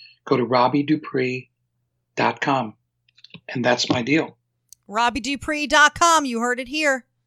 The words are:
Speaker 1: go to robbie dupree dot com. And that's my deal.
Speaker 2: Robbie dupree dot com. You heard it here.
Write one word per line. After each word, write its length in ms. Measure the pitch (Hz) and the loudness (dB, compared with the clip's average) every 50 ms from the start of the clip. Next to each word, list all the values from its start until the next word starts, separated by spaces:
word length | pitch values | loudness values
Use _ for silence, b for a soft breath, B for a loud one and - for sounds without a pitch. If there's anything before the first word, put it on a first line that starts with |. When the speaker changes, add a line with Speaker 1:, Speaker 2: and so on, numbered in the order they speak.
| B B B B B | B B B B B
Speaker 1:
go 120 | - 143 123 | 0 0 0
to 60 | 120 | 2
robbie 380 | 113 127 123 120 127 135 143 143 | 2 2 2 2 4 2 0 0
dupree 680 | 143 151 151 - - - 135 127 127 127 127 127 _ _ _ _ _ _ _ _ _ _ _ _ _ - | 2 0 -2 -2 -4 -4 -4 -2 -2 -4 -8 -10 _ _ _ _ _ _ _ _ _ _ _ _ _ -6
dot 260 | - 120 117 117 - | -2 -2 -2 -2 -2
com. 320 | - 147 139 131 120 107 104 _ _ _ _ _ _ _ _ _ - - - - _ - | -2 -2 0 -2 -2 -4 -10 _ _ _ _ _ _ _ _ _ -20 -20 -20 -20 _ -10
And 160 | - 131 117 | -8 -4 0
that's 260 | 123 120 120 - - | 0 0 0 0 -2
my 100 | 135 127 | -2 -2
deal. 360 | 117 123 147 160 143 - - _ _ _ _ _ _ _ - _ _ - | 0 0 0 0 0 -2 -8 _ _ _ _ _ _ _ -20 _ _ -8
Speaker 2:
Robbie 320 | 202 220 233 240 220 277 | -4 0 0 0 -2 -4
dupree 480 | 208 254 277 262 - - 302 294 294 247 | -6 -6 -8 -8 -6 -6 -4 -4 -2 2
dot 260 | 302 302 294 294 - | 4 6 6 6 4
com. 320 | - 349 339 330 311 294 | 4 4 4 4 4 2
You 140 | 262 240 226 | 0 -4 -4
heard 200 | 233 240 247 240 | -2 -2 -4 -4
it 80 | 262 240 | -6 -6
here. 380 | 269 311 311 294 269 247 - _ _ _ _ | -4 -2 0 0 0 0 -4 _ _ _ _